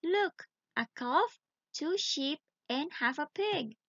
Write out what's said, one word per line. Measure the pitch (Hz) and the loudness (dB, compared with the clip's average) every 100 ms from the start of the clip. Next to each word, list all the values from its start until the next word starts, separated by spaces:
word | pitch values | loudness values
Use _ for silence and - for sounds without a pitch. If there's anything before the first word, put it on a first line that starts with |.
Look, | 330 392 392 - - _ _ | 2 2 2 -2 -20 _ _
a | - 233 | -6 -6
calf, | - 247 277 440 - _ _ _ | -6 2 2 2 -2 _ _ _
two | - 302 381 | -6 -2 -2
sheep, | - - 269 302 _ _ _ | 0 0 -2 -2 _ _ _
and | 247 311 | -4 -2
half | - 240 262 | 0 -2 0
a | 294 | -4
pig. | - 403 392 233 220 | -2 0 0 -2 -8